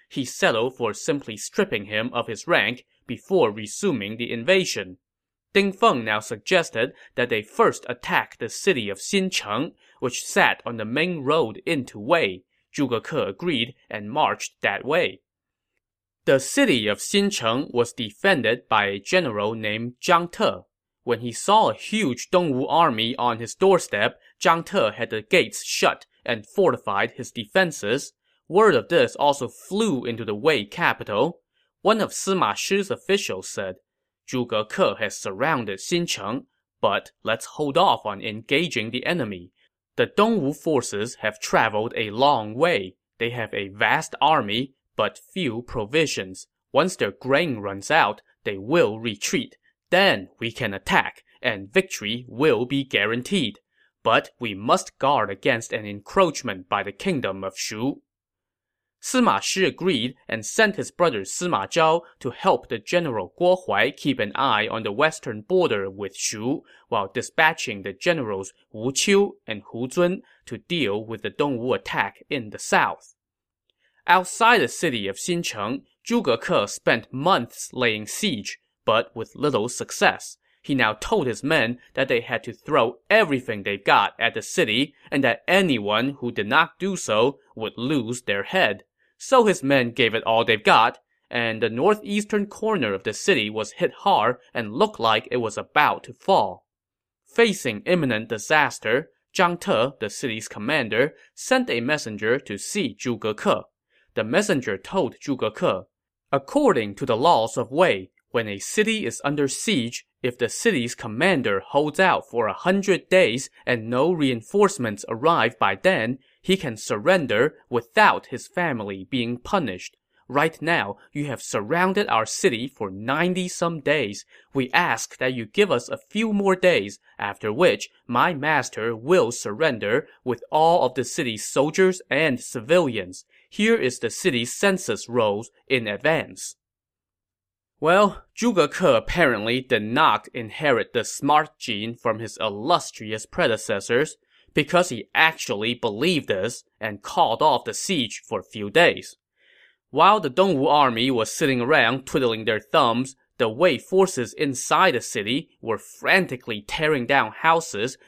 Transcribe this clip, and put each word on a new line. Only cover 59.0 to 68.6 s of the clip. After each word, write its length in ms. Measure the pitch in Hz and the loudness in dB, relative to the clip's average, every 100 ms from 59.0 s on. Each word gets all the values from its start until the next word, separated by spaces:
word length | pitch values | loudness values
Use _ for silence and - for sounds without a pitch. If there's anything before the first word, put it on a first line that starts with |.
Sima 400 | - 254 226 101 | -4 2 2 2
Shi 240 | - 190 175 | -2 0 0
agreed 500 | 127 180 139 123 - - | 0 -2 0 -2 -8 -10
and 180 | 113 107 | -8 -6
sent 300 | - 214 - | 2 2 2
his 160 | 120 | -8
brother 300 | - 170 110 | 0 0 0
Sima 460 | 95 - 180 123 95 | -6 -6 -2 -2 -2
Zhao 360 | 165 160 165 - _ | 2 4 2 -2 _
to 100 | 123 | -10
help 400 | - 190 139 - | -2 0 0 -2
the 80 | 113 | -10
general 560 | - 175 165 110 90 - | -2 -2 0 -4 -6 -2
Guo 180 | 175 180 - | 2 2 0
Huai 300 | 101 120 - | 2 2 0
keep 240 | 147 127 | -2 -2
an 120 | 104 - | -2 0
eye 320 | 135 107 110 | 2 2 0
on 160 | 113 | -2
the 80 | 107 | -4
western 500 | 104 156 - 139 107 | 0 0 0 -10 -10
border 480 | - 185 160 107 98 | -2 2 2 0 -4
with 260 | 98 98 - | -6 -10 -6
Shu, 480 | - 104 117 156 - _ - | -8 -4 -4 -4 -8 _ -4
while 240 | 113 95 | -4 -2
dispatching 680 | 123 - - 156 160 - 101 | -6 -6 2 2 2 -8 -8
the 120 | 98 | -10
generals 600 | 95 175 165 113 98 98 _ | -4 -2 0 -2 -6 -8 _